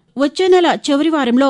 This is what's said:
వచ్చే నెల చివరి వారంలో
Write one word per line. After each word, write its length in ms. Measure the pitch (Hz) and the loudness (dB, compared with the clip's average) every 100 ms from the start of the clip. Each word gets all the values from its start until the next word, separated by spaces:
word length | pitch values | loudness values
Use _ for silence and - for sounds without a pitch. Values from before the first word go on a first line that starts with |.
| _ - | _ -4
వచ్చే 300 | 285 294 370 | -4 -2 2
నెల 220 | 359 330 233 - | 2 2 -2 -2
చివరి 220 | 277 320 311 | -2 0 -2
వారంలో 340 | 247 240 277 | 0 0 0